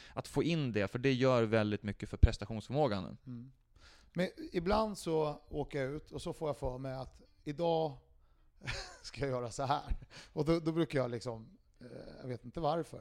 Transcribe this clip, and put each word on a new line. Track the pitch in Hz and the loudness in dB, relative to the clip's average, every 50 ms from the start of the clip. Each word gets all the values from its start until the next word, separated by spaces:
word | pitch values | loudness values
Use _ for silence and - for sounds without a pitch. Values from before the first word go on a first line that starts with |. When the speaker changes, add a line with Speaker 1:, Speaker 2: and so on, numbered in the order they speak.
| - - - | -18 -12 -10
Speaker 1:
Att | - - - | -10 -8 -2
få | - 143 - | 0 2 4
in | 151 170 160 143 123 | 4 4 2 0 0
det, | 101 104 98 - | 2 2 0 0
för | - 123 | 0 0
det | 123 139 131 | 2 2 4
gör | 120 131 131 127 120 113 | 6 6 6 6 6 6
väldigt | 107 110 110 107 104 104 - - | 6 4 4 4 4 0 0 -2
mycket | 104 98 - 101 - | -4 -6 -6 -8 -6
för | - - | 4 6
prestationsförmågan. | - 117 107 - 104 - 113 107 - - 120 147 156 123 104 95 85 53 - - - 131 | 6 6 6 2 -4 -6 -6 -6 -6 -2 0 2 2 2 2 0 -4 -6 -10 -14 -12 -12
Speaker 2:
Mm. | 123 117 123 131 - _ _ _ _ - - - - - - - - 175 | -12 -12 -12 -16 -20 _ _ _ _ -20 -20 -20 -20 -20 -20 -10 -2 -2
Men | 180 190 - - - - | -2 -2 -2 -10 -12 -4
ibland | - 180 - 185 208 214 220 214 196 - | -4 -2 0 2 2 2 2 0 -2 -6
så | - 170 160 156 151 151 147 - - - | -4 0 0 2 2 0 -2 -6 -12 -8
åker | - 151 139 - - 143 | -4 -4 -4 -4 -2 -2
jag | 131 131 147 | -2 -2 -4
ut | 156 - - | -6 -10 -8
och | 156 143 | -10 -8
så | - 175 - | -6 -6 -6
får | - 160 151 | -4 -4 -4
jag | 135 - | -4 -2
för | 139 127 127 127 | -2 -4 -4 -4
mig | 135 135 131 | -6 -6 -6
att | 135 127 - - - - _ - _ - | -6 -8 -10 -12 -20 -20 _ -20 _ -8
idag | 151 147 143 170 170 165 160 160 151 131 - - _ - - - _ _ _ _ - _ - | -8 -4 0 2 2 2 2 2 0 -4 -8 -18 _ -20 -20 -20 _ _ _ _ -20 _ -14
<laughs> | - 131 - - - - - - | -8 -6 -6 -6 -6 -10 -14 -14
ska | - - - 120 | -16 -14 -6 -4
jag | 143 139 | -2 -2
göra | 127 123 123 117 | 0 -2 -4 -4
så | - - 135 | -4 -4 0
här. | 127 143 147 - - - - - - - - - - - | 0 0 0 2 -2 -2 -2 -2 -12 -18 -18 -18 -8 -2
Och | 160 147 | -2 4
då, | 156 165 170 | 4 4 4
då | 156 160 | 4 0
brukar | 160 165 165 - 156 135 | 2 2 2 2 2 0
jag | 127 120 | 0 0
liksom, | 123 113 - 127 113 110 113 123 - - _ _ _ - | -2 -4 -6 -6 -8 -8 -10 -16 -20 -20 _ _ _ -20
eh, | 120 120 131 - - - - - | -18 -16 -14 -14 -14 -14 -16 -12
jag | - 127 | -8 -8
vet | 123 110 - | -8 -8 -8
inte | 120 - 170 | -10 -6 -2
varför, | 160 143 160 170 151 - - - | 0 2 2 0 -2 -4 -8 -14